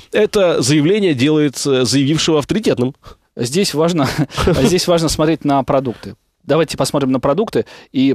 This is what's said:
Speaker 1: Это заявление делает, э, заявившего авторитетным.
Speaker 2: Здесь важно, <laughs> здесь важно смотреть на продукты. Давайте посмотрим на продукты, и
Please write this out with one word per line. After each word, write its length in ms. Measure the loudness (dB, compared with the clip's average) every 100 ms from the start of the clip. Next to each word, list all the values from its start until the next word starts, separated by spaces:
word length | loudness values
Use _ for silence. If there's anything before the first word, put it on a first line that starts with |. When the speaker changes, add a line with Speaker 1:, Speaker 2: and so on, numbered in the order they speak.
| -6
Speaker 1:
Это 500 | -2 0 2 2 2
заявление 520 | 2 2 2 2 0
делает, 400 | 2 2 2 0 -2 -2
э, 180 | 0
заявившего 540 | 0 0 0 0 0 0
авторитетным. 560 | 0 -2 0 -2 -4 -6 -20 -20 _ -8
Speaker 2:
Здесь 380 | -4 -2 -2
важно, 340 | 0 0 0 -2 -2 -4
<laughs> 120 | -2 0 2
здесь 240 | 2 2 2
важно 220 | 2 0
смотреть 360 | 0 0 0
на 180 | 0 0
продукты. 500 | 0 -2 -2 -8 -14 -18 _ _
Давайте 360 | -2 0 0 -2
посмотрим 340 | -2 -2 0
на 80 | 0
продукты, 460 | 0 0 0 -2 -4 -12 -8
и 220 | 0 0